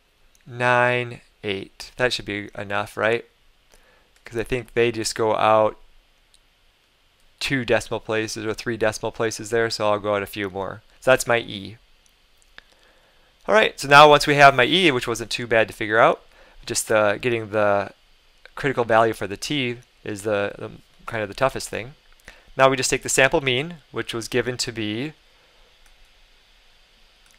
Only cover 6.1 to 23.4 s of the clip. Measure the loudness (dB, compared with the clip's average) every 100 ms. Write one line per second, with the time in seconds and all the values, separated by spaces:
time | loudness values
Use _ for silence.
6.1 | _ _ _ _ _ _ _ _ _ _
7.1 | _ _ -10 -6 -4 0 -2 -2 -8 -4
8.1 | -4 -4 -6 -8 -6 -8 -2 -2 -2 -6
9.1 | -4 -4 -6 -4 -2 -2 -2 0 0 -2
10.1 | -4 -4 -8 -8 -8 -10 -12 -18 _ 2
11.1 | 2 2 -2 -4 -12 -14 -18 _ _ _
12.1 | _ _ _ _ -20 -20 _ _ _ _
13.1 | _ _ _ 0 2 2 -2 6 8 10
14.1 | 8 4 6 8 8 2 2 2 2 -2
15.1 | -6 -6 -8 0 2 2 -2 0 4 4
16.1 | 2 -8 _ -20 -16 -8 -6 0 2 2
17.1 | 0 -2 -4 -4 0 0 0 -2 -12 _
18.1 | _ _ _ -20 -8 -4 -2 2 4 4
19.1 | 0 -8 -8 -6 -4 -4 -8 -16 _ -12
20.1 | -8 -2 -2 -2 -6 -14 -16 _ _ -10
21.1 | -6 -6 -2 -2 -2 -8 -10 -12 -16 _
22.1 | -20 -20 -20 -8 2 2 2 0 -2 0
23.1 | 2 2 2